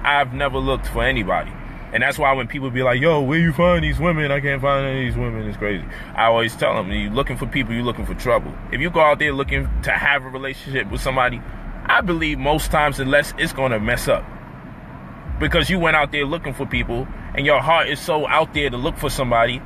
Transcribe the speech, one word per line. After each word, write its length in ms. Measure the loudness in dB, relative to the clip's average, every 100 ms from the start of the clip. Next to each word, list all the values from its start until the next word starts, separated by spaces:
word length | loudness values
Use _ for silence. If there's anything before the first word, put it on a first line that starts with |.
I've 300 | 2 2 0
never 240 | 0 -2 0
looked 300 | 0 -2 -2
for 160 | 0
anybody. 480 | 0 0 0 -2 -2 -10 -12 -14 -6
And 80 | 0
that's 160 | 0 2
why 160 | 2
when 140 | 2 0
people 240 | -4 -4
be 100 | 2
like, 180 | 4 4
"Yo, 220 | 4 4
where 160 | 4 4
you 160 | 2
find 300 | 4 4 4
these 160 | 2 2
women? 320 | 2 2 2
I 80 | 0
can't 220 | 0 0
find 240 | 2 2 0
any 220 | -2 -2
of 60 |
these 40 | -2
women. 300 | -2 -4 -6
It's 100 | -4
crazy." 280 | -2 -4 -6 -12 -10 2
I 100 | 4
always 300 | 4 2 0
tell 200 | 0 0
'em, 140 | -2
"You 200 | -2 -2
looking 260 | -2 -2 -2
for 80 | -4
people, 300 | -2 -2 -2
you 80 |
looking 220 | -2 -4 -6
for 100 | -4
trouble." 360 | 2 2 0 -10 -6
If 100 | -4
you 80 | 0
go 120 | 4
out 180 | 6 6
there 120 | 2
looking 380 | 0 -2 -2 0 -2
to 80 | 0
have 340 | 0 2 0 -2
a 40 |
relationship 600 | -8 -8 -8 -6 -4 -2
with 120 | -4
somebody, 380 | -2 2 2 0 -10 -12 -12 -12 0
I 160 | 2
believe 380 | 2 0 0 0
most 320 | 0 0 2
times, 280 | 2 2 0
unless 340 | 2 2 2 -2
it's 160 | -4
gonna 260 | 0 0 0
mess 280 | 0 0 2
up. 160 | 0 -2 -14 -16 -16 -18 -18 -16 -16 -16 -16 -8 -2
Because 300 | 0 0 0
you 80 | 0
went 180 | 2 2
out 160 | 2
there 140 | 0 -2
looking 280 | -4 -6
for 120 | -6 -4
people, 420 | -2 -2 -4 -6 -10 -8 -2
and 100 | 2
your 160 | 4
heart 260 | 4 2 2
is 120 | -2
so 280 | 0 0 2
out 260 | 2 2
there 160 | 0 -2
to 80 | -2
look 200 | -4 -2
for 120 | -4
somebody 520 | -2 2 4 4 0